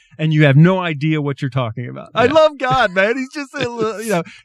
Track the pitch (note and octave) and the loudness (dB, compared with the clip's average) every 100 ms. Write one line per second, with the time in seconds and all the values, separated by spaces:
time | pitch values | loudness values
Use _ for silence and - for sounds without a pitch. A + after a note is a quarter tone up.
0 | _ - D#3 D3+ D3 C3+ E3+ F#3+ F3 D3 | _ -6 0 4 6 6 6 4 -2 -4
1 | D#3 D#3 C#3+ C#3 C#3 C#3 A#2 A#2+ B2 C3 | -2 -2 -4 -6 -6 -4 -6 -8 -12 -14
2 | - - B3 D#4 D#4 C#4+ B3+ C4 G#3+ F3+ | -8 0 2 4 2 2 -2 0 0 0
3 | G3+ C4 C4 D4+ C#4 D4 B3 A#3 A3 G3 | 0 -2 -6 -10 -10 -8 -8 -6 -6 -6
4 | A3+ F3 D#3+ - | -4 -4 -4 -10